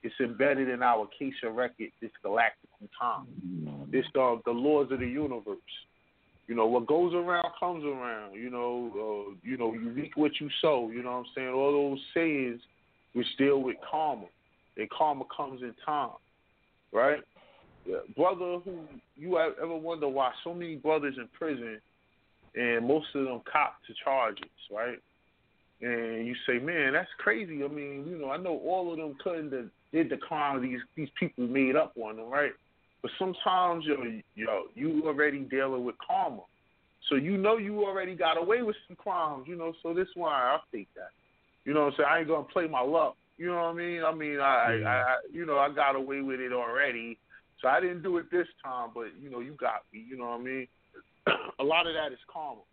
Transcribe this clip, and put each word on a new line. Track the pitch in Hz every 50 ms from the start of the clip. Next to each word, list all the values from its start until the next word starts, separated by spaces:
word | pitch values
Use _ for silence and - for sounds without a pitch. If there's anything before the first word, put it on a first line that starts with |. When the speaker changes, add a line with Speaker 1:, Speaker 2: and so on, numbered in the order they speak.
| -
Speaker 1:
it's | 120 - -
embedded | 131 117 120 104 131 143 139 131 135 127
in | 127 120 127
our | 123 117 110 104
Acacia | 104 - - 147 135 135 - - 113
record, | 110 117 127 123 - _ 113 - _ _
this | 117 107 _ - -
galactical | 101 101 113 117 110 - _ _ _ _ _ 104 104 - -
time. | 123 120 110 90 - 123 - - 92
Speaker 2:
Mm-hmm. | 87 90 85 78 76 71 69 69 -
Speaker 1:
This, | - 131 123 - - 139
uh, | 131 127 120 113 -
the | 120
laws | 120 117 127 147 151 147 143 123
of | 135 123
the | 127
universe. | 123 123 143 151 139 127 117 101 107 98 - _ - - - - _ _ _ _ _ _ _ _ _ _ _ _
You | - 117
know, | 117 113
what | 113 120 123 117
goes | 113 147 165 175 180 165
around | 175 175 175 175 175 170 175 -
comes | - 180 180 180 165 147
around. | 147 139 131 123 120 113 107 107 98 98
You | 104 117 123
know, | 123 123 120 123 123 120 120 117 101 101 110 110 107 104 101 101
uh, | 101 92 -
you | 113 131
know, | 123 117 113 113
you | 113 113 117
reap | 117 135 147 151 -
what | 151 151 151 151 -
you | 151 147 - -
sow. | - 160 151 127 120 110 113
You | 120 123
know | 123
what | 123 123
I'm | 123 - -
saying? | 135 131 127
All | 127 131 139 143
those | 143 143 143 143 135 135 - - -
sayings | 170 165 165 151 139 131 123 117 123 - _ _ _ _ _ _ _ _ _ _
which | 123 120 - -
deal | - 135 143 143 139 131
with | 127 110 - - -
karma. | - 151 156 151 135 113 98 90 _ _ _ _ _ _ _ _ _
And | - 110 101
karma | - - 156 156 143 135 131 - -
comes | - 151 135 135 123
in | 123 120 113 _ -
time, | - 151 147 135 113 - - _ _ _ _ _ _ _ _ _ _ _ _ _ _
right? | - 107 123 139 151 147 - _ _ - - - - - - - - - -
Yeah. | 90 80 - - - 110
Brother, | 131 160 185 196 175 180 175 175 175 175
who | 196 185 170 156 151 143 120 _ _ _
you | - 147 180 180 165
e-, | 160 156 - -
ever | - 165 165
wonder | 160 156 165 170 160 151 139
why | 131 135 131 123 - - -
so | 170 175
many | 175 175 170 160
brothers | 143 - 151 156 156 143 143 131
in | 127 120 - _
prison | - 165 160 147 123 117 113 110 107 _ _ _ _ _ _ _ _ _ _ _ _ _ - _
and | - 123 120 117 117 117
most | 120 143 156 151 - -
of | 143 135
them | 131 123 117 - -
cop | - 151 143 131 - - _
to | - 110 - -
charges, | 143 135 135 123 110 101 95 - - _ _ - -
right? | 101 104 113 123 120 - _ _ _ _ _ _ _ _ _ _ _ _ _ _ _ _
And | 117 123 120 117 117 113 113 113 113
you | 120 123 - -
say, | - 123 120
"Man, | 127 156 175 165 143 135 135
that's | 165 185 - - -
crazy." | - 202 214 226 214 170 160 143 143
I |
mean, | 143 147 147 143 143 139 139 139
you | 165 180
know, | 165 147 135
I | 139
know | 160 185 185 160 131 -
all | 160 180 190 180 175
of | 170
them | 156 160 151 139 139 -
couldn't | 190 175 165 156 147 135
have | 127 120 98 _ _ _ _
did | - 156 165 120
the | 135
crime | 127 - - 165 156 147 143 139 135
these, | 123 127 127 123 123 _ _
these | - 151 - _ -
people | - 165 - - 123
made | 117 127 135 135 131 131
up | 147 - - -
on | 123 113 107 107
them, | 110 113 117
right? | 131 143 147 135 - - _ _ _ _ _ _ _ _
But | - - - -
sometimes, | 190 190 180 - - 202 185 185 180 180 170 165 160
yo, | 151 147 139 127 117 113 110 - _ _
yo, | 104 110 113 110 95 85 - -
you | 117 135 160 156 151 156
already | 160 147 135 147 147 139 139
dealing | 139 120 135 135 135 135 135 127 123
with | 123 113 _ -
karma. | - - - - 165 127 101 90 - _ _ _ _ _ _ _ _ _ _ - -
So | 147
you | 135 139 170 202
know | 196 190 208 226
you | 233 202 202 208 208 208
already | 196 190 196 190 185 185
got | 165 175 160 160 165
away | 175 180 220 247
with | 247 214 208 - -
some | _ 185
crimes, | _ - 208 185 180 165 151 147 135 131
you | 147 175
know, | 170 165 165 165 - -
so | 165 170
this | 180 190 185 -
why | 175 170 160
I | 147 135 123 123 139 160 - _
think | - 110 101 _ _
that. | - 92 90 _ _ _ _ _ _ _ _ _ _ _
You | 131 143
know | 151
what | 147 143 139
I'm |
saying? | 147 147 143
I | 156 165
ain't | 165 151
gonna | 165 156 147
play | - - - -
my | 160 151 127
luck. | 123 135 156 165 - - - _ _ _ _
You | - 165
know | 175 175
what | 170 170 170
I | 170
mean? | 170 175 175 175 170 160
I | 160 160
mean, | 160 156 147 147 143
I, | 139 139 135 123 117 117 117 113
Speaker 3:
Yeah. | -
Speaker 1:
I, | - 123
I, | 127 127 123 131 123 - - 147
you | 165 170
know, | 160 143
I | 139 139 143 147
got | 143 147 139 135
away | 135 135 135 139 139
with | 139 135 131 127
it | 127 127 123
already. | 123 120 117 117 131 143 139 120 117 113 117 117 _ _ _ - - _ _ _ _
So | -
I | 127 139 160
didn't | 185 180 180 175 156
do | 190 175
it | 170 165 -
this | 170 175 170 170 - _ -
time, | 139 127 127 120 113 113
but, | 120 117 104 - -
you | 135 143
know, | 127 120
you | 120 135 151 143
got | 127 120 110 104 - _
me, | - 110 113
you | 120 131
know | 127 123 120
what | 117 117
I | 123
mean? | 127 131 131 127 - _ _ _ _ _ - _ _ _ _ _
<clears throat> | - - - - - - -
A | 135
lot | 143 160 165 175
of | 170 160
that | 160 156 147 127
is | - - -
karma. | - 165 156 147 127 107 98 _